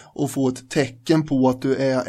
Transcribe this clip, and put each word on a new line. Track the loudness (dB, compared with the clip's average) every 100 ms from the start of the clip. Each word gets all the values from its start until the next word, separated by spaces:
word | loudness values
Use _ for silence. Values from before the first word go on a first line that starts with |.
| -18
att | -6 -4
få | 0 -2
ett | -2 -4
tecken | -2 -2 -4 0 0 2
på | 2 2
att | 2
du | 0 0
är | 2 0